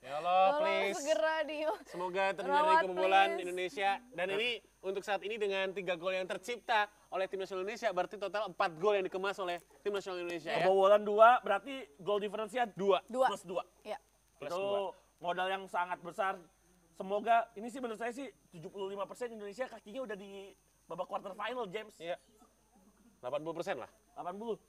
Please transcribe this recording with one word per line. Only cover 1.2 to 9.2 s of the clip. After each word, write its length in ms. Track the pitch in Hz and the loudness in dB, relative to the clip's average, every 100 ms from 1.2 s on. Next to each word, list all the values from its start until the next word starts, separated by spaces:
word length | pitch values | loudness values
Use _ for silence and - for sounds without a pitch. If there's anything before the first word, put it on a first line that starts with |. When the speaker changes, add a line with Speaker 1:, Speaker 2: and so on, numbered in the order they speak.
| 311 320 294 | 4 2 -2
Speaker 2:
di 120 | 302 311 392 - | -2 -2 -4 -8
Speaker 1:
Semoga 380 | 175 185 180 196 | -6 -2 2 2
terhindar 240 | 180 277 285 | 0 2 4
dari 80 | 311 | 6
Speaker 2:
rawat, 160 | 320 | 6
Speaker 1:
kebobolan 460 | 320 180 190 190 196 | 4 2 6 6 6
Speaker 2:
please. 120 | 196 180 | 2 -4
Speaker 1:
Indonesia. 440 | 180 180 180 196 196 - | -4 -4 0 0 0 -6
Dan 160 | 160 185 | -4 -2
ini 160 | 196 240 220 _ _ | 0 0 -4 _ _
untuk 200 | 190 196 202 | -6 -6 -2
saat 160 | 196 | -4
ini 160 | 185 226 | -2 -2
dengan 320 | 202 190 190 | 0 0 -2
tiga 240 | 190 180 | -2 -4
gol 160 | 175 180 | -2 -2
yang 160 | 185 185 | -2 -4
tercipta 640 | 196 - 240 - 220 208 _ _ | -6 -6 -8 0 0 0 _ _
oleh 160 | 180 190 | -4 -4
timnas 160 | 190 190 | -4 -6
Indonesia, 320 | 190 190 226 226 | -4 -6 -2 -2
berarti 240 | 180 175 208 | 0 -2 -4
total 320 | 196 202 208 | -4 -4 -6
empat 240 | 170 196 156 | -2 -2 0
gol 160 | 196 202 | 2 2
yang 80 | 185 | 0
dikemas 320 | 185 | -2